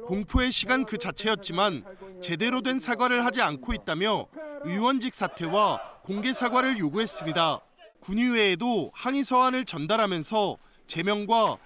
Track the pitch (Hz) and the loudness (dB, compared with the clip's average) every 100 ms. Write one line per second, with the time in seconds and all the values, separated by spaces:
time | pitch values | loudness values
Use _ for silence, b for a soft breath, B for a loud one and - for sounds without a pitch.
0 | - 190 202 262 254 240 190 262 269 214 | -6 -6 0 2 2 0 2 0 0 -4
1 | 196 - 214 214 196 170 208 147 - - | -6 -4 0 0 -2 0 0 0 -8 -16
2 | 190 185 180 170 226 254 254 262 254 226 | -18 -12 -6 -2 0 0 0 -2 -2 0
3 | 247 247 240 254 196 147 - 220 - 160 | 2 2 2 2 0 0 -4 -6 -4 -2
4 | 208 190 104 302 311 294 285 190 240 269 | 0 0 -4 -12 -14 -10 -6 0 2 2
5 | 247 - 190 - 165 190 202 113 - - | -2 -4 -6 -4 -2 2 2 0 -6 -16
6 | - 202 247 262 247 254 262 233 156 175 | -8 -4 -2 0 2 2 2 2 0 0
7 | 220 - 160 165 165 131 - _ - _ | -2 -4 -4 0 0 0 -8 _ -20 _
8 | - 202 247 240 202 180 240 220 131 - | -6 0 2 4 4 2 2 0 0 -4
9 | 247 277 269 254 254 254 262 165 156 220 | -2 0 2 4 4 2 -2 -6 0 2
10 | 208 180 147 220 196 113 b b - 165 | 2 0 0 0 0 -2 b b -10 -4
11 | 185 208 202 226 185 113 | 0 0 2 4 4 0